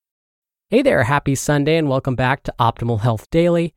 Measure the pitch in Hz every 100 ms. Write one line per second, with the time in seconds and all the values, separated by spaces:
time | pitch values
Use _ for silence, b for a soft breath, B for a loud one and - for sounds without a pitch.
0 | _ _ _ _ _ _ _ 233 277 233
1 | 104 143 - 135 - 147 143 165 151 131
2 | 135 123 127 139 - - 117 - 117 113
3 | 120 110 - 165 170 170 170